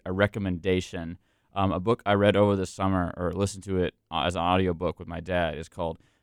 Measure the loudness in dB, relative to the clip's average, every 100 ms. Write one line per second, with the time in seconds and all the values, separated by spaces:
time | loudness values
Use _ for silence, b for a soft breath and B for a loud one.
0 | -4 0 0 0 -4 -2 0 0 0 -8
1 | -10 -12 _ _ _ -2 0 0 0 -2
2 | 2 4 6 6 4 4 -2 -2 0 0
3 | 0 -2 -4 0 -2 -2 -4 0 0 -2
4 | -8 -2 -2 0 2 2 2 0 -4 -6
5 | -10 -12 -4 -2 -2 -4 -10 -6 -6 -6
6 | _ _